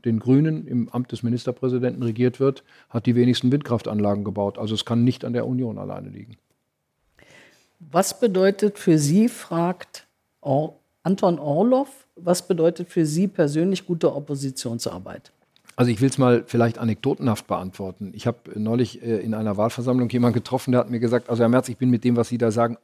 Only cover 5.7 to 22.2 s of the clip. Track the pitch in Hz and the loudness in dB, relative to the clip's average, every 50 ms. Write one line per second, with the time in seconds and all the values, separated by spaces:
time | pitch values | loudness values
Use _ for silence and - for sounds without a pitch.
5.7 | 104 98 98 98 95 95 98 98 98 101 104 117 110 - _ _ _ _ _ _ | -6 -8 -10 -10 -10 -12 -12 -14 -16 -18 -18 -20 -20 -20 _ _ _ _ _ _
6.7 | _ _ _ _ _ _ _ _ _ _ - _ - - - _ _ _ _ _ | _ _ _ _ _ _ _ _ _ _ -20 _ -20 -20 -20 _ _ _ _ _
7.7 | _ _ 170 147 147 170 196 - - - 247 226 180 185 190 196 196 - 214 208 | _ _ -18 -2 0 0 0 0 0 0 0 2 2 4 4 4 2 2 0 -2
8.7 | - - - 185 160 156 143 143 160 208 220 240 - - - - - 165 170 180 | -2 0 2 4 4 4 4 4 4 4 4 2 0 -4 -10 -6 -2 -2 -2 -2
9.7 | 180 - - - - - - _ _ _ _ _ _ _ - 143 131 143 156 165 | -2 -6 -10 -18 -20 -20 -20 _ _ _ _ _ _ _ -4 -2 0 0 0 -2
10.7 | - _ _ _ _ _ _ 170 202 196 214 180 175 147 147 147 143 165 208 247 | -8 _ _ _ _ _ _ -2 0 2 2 2 0 0 -2 -2 0 2 4 4
11.7 | 254 262 277 - - - _ _ _ - 175 175 180 175 - - 190 165 160 175 | 2 2 0 -2 -8 -18 _ _ _ -8 -2 0 0 0 0 -2 0 2 2 2
12.7 | 170 170 180 - - 180 160 151 147 170 196 196 - - 160 147 147 156 170 196 | 2 0 -8 -4 0 0 0 2 2 0 0 0 2 0 0 0 2 0 0 0
13.7 | 190 180 - - 175 165 180 143 127 143 147 - 143 135 139 139 131 - - 123 | 0 -2 -2 -4 -2 0 0 0 0 -2 -6 -8 -8 -6 -6 -8 -8 -6 -8 -6
14.7 | 117 117 - 110 - 92 95 - 90 - - _ _ _ _ _ _ _ _ - | -6 -6 -6 -8 -8 -8 -12 -14 -16 -16 -18 _ _ _ _ _ _ _ _ -14
15.7 | _ - 123 120 113 101 135 135 131 - 131 123 120 117 - - - 120 117 117 | _ 0 0 2 2 2 2 0 2 2 4 4 4 4 2 0 0 2 2 2
16.7 | 113 - 120 113 107 - - 135 143 - - 123 107 - - - 101 87 92 92 | 0 -2 -2 -2 -2 -2 -2 -2 -2 0 0 -2 -2 -2 -4 -6 -6 -6 -6 -8
17.7 | - - 98 92 90 - 104 95 - - - 120 117 - _ - - 107 107 113 | -10 -10 -10 -10 -10 -10 -12 -14 -12 -6 -4 -4 -4 -4 _ -14 -8 -6 -4 -2
18.7 | 117 123 123 113 - - - 117 113 98 - 110 110 110 110 107 101 101 107 117 | 0 0 0 -2 -4 -8 -6 -4 -4 -4 -2 -4 -4 -4 -2 -2 0 0 0 -2
19.7 | - - 120 127 123 127 123 110 127 120 120 123 110 123 - - 131 127 - 127 | -2 -4 -2 0 0 0 0 0 0 2 2 2 2 0 -2 -2 -4 -4 0 2
20.7 | 123 123 - 107 123 113 120 113 120 120 - - 120 117 117 113 123 131 131 - | 2 2 2 0 -2 -2 0 0 0 0 0 -2 0 2 4 4 4 2 2 0
21.7 | 117 - 127 127 123 110 - 123 120 117 | -4 -2 2 2 2 2 2 2 2 2